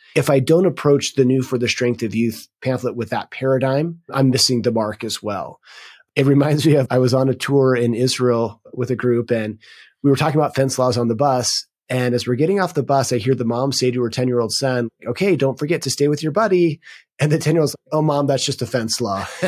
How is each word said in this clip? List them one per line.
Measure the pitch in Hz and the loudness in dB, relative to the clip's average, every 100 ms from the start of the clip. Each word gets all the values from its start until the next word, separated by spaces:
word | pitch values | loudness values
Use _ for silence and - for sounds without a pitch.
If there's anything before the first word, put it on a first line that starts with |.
| _ 156 | _ -2
If | 143 | 2
I | 139 | 2
don't | 127 165 185 | 4 4 4
approach | 135 147 143 - - | 2 2 2 2 2
the | 127 | 2
new | 131 | 2
For | 127 123 | 0 -2
the | 117 | -2
Strength | - 123 117 | -2 -2 -2
of | 113 107 | -4 -2
Youth | 117 110 - _ | -2 -4 -14 _
pamphlet | 131 127 123 117 | -4 -2 -4 -6
with | 110 | -6
that | 113 - | -6 -8
paradigm, | - 131 131 131 135 170 170 - | -6 0 0 2 0 -2 -6 -8
I'm | 139 135 | 2 2
missing | 123 - 123 | 4 2 0
the | 110 | 0
mark | 113 107 104 | 0 -2 -4
as | 110 - | -8 -8
well. | 104 98 67 - - - - - _ - | -6 -6 -8 -14 -20 -20 -20 -20 _ 0
It | 139 | 2
reminds | 139 143 147 160 | 4 4 2 4
me | 147 | 4
of, | 120 | 2
I | 127 | 2
was | 127 | 2
on | 131 135 | 2 0
a | 127 | -2
tour | - 139 131 127 | 0 2 4 2
in | 120 | 0
Israel | 113 127 127 123 117 113 - - | 0 0 0 0 2 -2 -6 -16
with | 127 120 | -8 -6
a | 123 | -2
group | 123 120 113 | 0 0 0
and | 117 107 107 - - - _ | -2 -4 -10 -16 -20 -20 _
we | 143 | 2
were | 135 | 2
talking | 151 151 | 2 2
about | 143 - | 0 0
fence | 135 131 | -2 0
laws | 127 120 | 0 0
on | 117 | 0
the | 110 | 0
bus. | 143 127 120 - - _ - | 2 0 0 -4 -8 _ -6
And | 127 123 120 | -2 0 -2
as | 120 | -2
we're | 123 | 0
getting | 160 196 | 0 0
off | 180 | 0
the | 156 | -2
bus, | 131 139 131 | 0 0 0
I | 123 | -2
hear | 110 123 | 0 0
the | |
mom | 117 117 139 | 0 -2 -2
say | 135 127 | 0 -2
to | 123 | 0
her | 117 | -4
ten-year-old | 113 127 123 113 | -2 -2 0 -2
son, | - 135 127 117 _ - | -2 -2 -2 -4 _ -8
"Okay, | 120 196 160 | -2 0 2
don't | 135 127 | 0 -2
forget | 151 165 | -4 -4
to | 131 | -4
stay | - 143 | 0 0
with | 147 | 0
your | 156 | -2
buddy." | 151 220 180 170 139 - - _ - | 0 2 2 2 0 -10 -20 _ -2
And | 151 | 0
the | 156 | 0
ten-year-old's | 151 165 151 - | 2 2 0 -2
like, | - | -4
"Oh, | 156 | -2
Mom, | 156 143 143 | 0 0 0
that's | 135 - | 0 -2
just | 123 | -4
a | 120 | -4
fence | 127 113 - | -4 -4 -4
law." | 113 98 98 | -4 -4 -6
<laughs> | - | -6